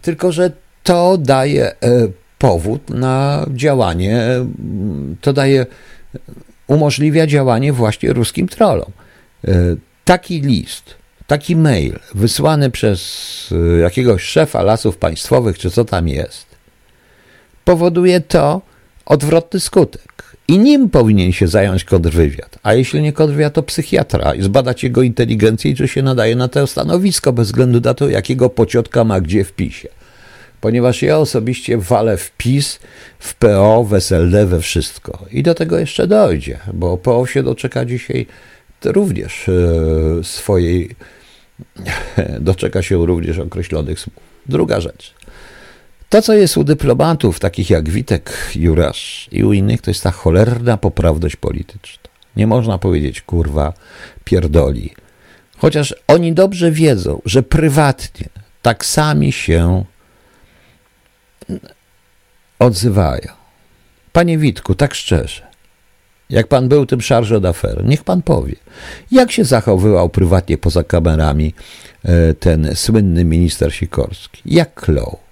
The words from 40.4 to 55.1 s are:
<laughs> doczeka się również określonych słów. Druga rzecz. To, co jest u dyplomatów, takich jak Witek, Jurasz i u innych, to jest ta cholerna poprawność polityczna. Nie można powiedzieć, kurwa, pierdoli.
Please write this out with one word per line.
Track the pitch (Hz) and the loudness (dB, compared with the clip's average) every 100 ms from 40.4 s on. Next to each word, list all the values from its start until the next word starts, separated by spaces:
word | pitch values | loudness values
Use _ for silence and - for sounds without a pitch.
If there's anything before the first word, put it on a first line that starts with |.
| - 95 87 87 82 - - _ _ _ _ _ - - | -2 0 2 -2 -4 -12 -20 _ _ _ _ _ -20 -16
<laughs> | 92 - - - 85 58 | -10 -10 -6 -6 -4 -4
doczeka | 78 92 - 98 | -4 -2 -2 -4
się | 92 92 85 | -2 0 0
również | 87 82 82 | -2 -2 -6
określonych | 87 87 87 80 73 82 | -8 -10 -6 -6 -6 -8
słów. | - - _ _ - | -12 -18 _ _ -6
Druga | 143 160 98 | -2 0 -2
rzecz. | 85 - - _ - - - - - - _ _ - | -4 -12 -20 _ -20 -20 -20 -20 -20 -20 _ _ 2
To, | 208 | 2
co | 220 | 4
jest | 214 185 - | 4 4 2
u | |
dyplomatów, | 147 147 139 123 156 160 113 82 | 0 0 0 0 0 2 0 0
takich | 92 - 85 | -4 -4 0
jak | 90 78 | 0 0
Witek, | 95 127 87 - - - - | -4 -2 -4 -4 -12 -10 -2
Jurasz | 85 78 76 - - - - | 0 2 0 -4 -14 -16 -10
i | 90 | -2
u | 104 | 0
innych, | 104 98 117 | 2 0 -2
to | - | -4
jest | 104 | -4
ta | 98 | -4
cholerna | 90 - 87 110 120 120 110 | -2 0 2 2 0 -2 0
poprawność | 101 - 82 78 85 - | -2 0 0 0 -4 -6
polityczna. | - - 85 98 - - - _ _ 104 | -8 -8 -10 -16 -20 -20 -20 _ _ -2
Nie | 107 | 0
można | 113 113 98 | 2 0 -2
powiedzieć, | 95 82 71 - | 0 0 -2 -6
kurwa, | - 85 78 73 73 80 - - - - | -6 -2 -2 -2 -4 -6 -18 -20 -20 -20
pierdoli. | - 90 85 78 67 62 50 - _ | -2 0 2 2 2 -2 -8 -16 _